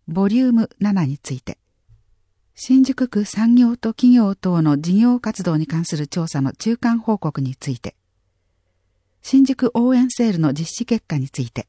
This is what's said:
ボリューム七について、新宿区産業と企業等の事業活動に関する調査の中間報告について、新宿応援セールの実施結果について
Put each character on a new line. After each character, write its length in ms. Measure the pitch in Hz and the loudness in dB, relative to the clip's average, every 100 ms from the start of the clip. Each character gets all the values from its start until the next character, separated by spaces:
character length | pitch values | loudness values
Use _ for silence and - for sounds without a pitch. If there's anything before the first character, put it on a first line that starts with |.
| - | -8
ボ 200 | 165 196 | -2 2
リ 120 | 233 | 2
ュ 100 | 254 | 2
ー 20 | |
ム 160 | 233 - - | 2 0 -2
七 260 | 208 196 139 | -2 0 -2
に 120 | 143 | -4
つ 160 | - | -10
い 80 | 131 | -12
て、 160 | - - _ _ _ - _ _ _ _ _ - | -12 -16 _ _ _ -20 _ _ _ _ _ -10
新 300 | - 262 262 | 2 4 4
宿 220 | 262 254 | 0 -2
区 180 | 208 208 | -2 -4
産 300 | 208 226 240 | 0 4 6
業 220 | 240 240 | 4 2
と 160 | 226 | -6
企 220 | - 247 247 | 0 2 2
業 200 | 202 196 | 0 -2
等 260 | 185 170 | -2 0
の 180 | 156 143 | 2 0
事 160 | 165 196 | 0 2
業 240 | 240 247 | 2 0
活 240 | 220 - | -4 -6
動 140 | 180 156 | -2 -2
に 100 | 156 | -2
関 180 | 165 170 | -4 -4
す 120 | 151 | -6
る 100 | 147 | -6
調 200 | 180 165 | -6 -6
査 140 | 143 | -4
の 120 | 135 | -4
中 240 | - 220 233 | -4 -4 -2
間 220 | 233 233 | 0 -2
報 180 | 220 214 | -2 -2
告 240 | 160 - | -4 -4
に 140 | 131 135 | -6 -6
つ 160 | - | -8
い 80 | 123 | -8
て、 160 | - - _ _ _ _ _ _ _ _ _ _ _ _ | -10 -14 _ _ _ _ _ _ _ _ _ _ _ _
新 240 | - 269 262 | 2 4 4
宿 260 | 262 247 | 2 0
応 200 | 233 247 254 | 0 2 2
援 140 | 254 | 2
セ 200 | - 233 | 0 0
ー 40 | |
ル 60 | 175 | 2
の 140 | 156 | 0
実 160 | 147 165 | -2 -6
施 160 | - 240 | -6 -4
結 200 | 226 - | -4 -2
果 100 | 151 | -6
に 120 | 131 | -4
つ 120 | - | -6
い 80 | 120 | -8
て 180 | - | -8